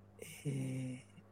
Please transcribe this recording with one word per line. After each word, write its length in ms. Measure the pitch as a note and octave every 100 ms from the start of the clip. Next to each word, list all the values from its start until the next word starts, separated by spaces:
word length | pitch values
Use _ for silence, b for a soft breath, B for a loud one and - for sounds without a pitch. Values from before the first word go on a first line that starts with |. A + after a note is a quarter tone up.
| - - - -
Eh, 600 | D3 C3+ C3 C3 B2+ - - - -